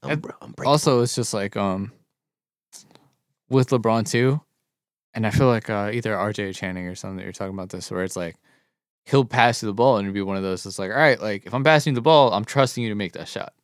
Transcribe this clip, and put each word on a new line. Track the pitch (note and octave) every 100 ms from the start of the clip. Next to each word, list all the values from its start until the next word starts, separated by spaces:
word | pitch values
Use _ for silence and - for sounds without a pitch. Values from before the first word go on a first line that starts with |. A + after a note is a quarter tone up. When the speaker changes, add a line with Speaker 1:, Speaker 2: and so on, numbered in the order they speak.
Speaker 1:
I'm | C2+
Speaker 2:
And | D3+
Speaker 1:
br-, | - -
I'm | -
breaking | - C3+
Speaker 2:
also, | D3 D#3 B2
Speaker 1:
them. |
Speaker 2:
it's | A#2+ -
just | A2+
like, | A2 G2+ G#2+
um, | G2+ F#2 G2 - _ _ _ _ _ _ _ - - - _ _ _ _ -
with | C3 B2+
LeBron | B2+ A2+ A2+ G#2
too, | A#2+ B2+ D3 _ _ _ _ _ _ _
and | - A2
I |
feel | G#2 C3
like, | A#2 -
uh, | G#2+ G#2
either | A#2 A2 G2+
R | G2+
J | G#2 G2
or |
Channing | F#2 F#2+ F#2 F2+
or | F#2
something | G2 F#2+
that |
you're | G2
talking | - G2
about | F#2+ F#2
this, | F#2+ -
where | F#2
it's | F#2 F#2
like, | F2 - _ _ _ _ _ _ -
he'll | C#3 A#2+
pass | B2 A#2+ A#2
you | A2
the |
ball | G2+ B2+ A2+
and | G2
it'll | G2
be |
one | F#2+ G2
of |
those, | F#2+ F2+ G2
it's | F#2+
like, | F#2+
"All | A#2+
right, | D#3 B2
like, | G#2 G2+ -
if |
I'm | B2
passing | C#3+ D#3 D3+
you | B2
the |
ball, | B2+ D#3 C3
I'm | G2 G#2+
trusting | C#3 C3 -
you | A#2
to | G#2
make | F#2+
that | - -
shot." | - - _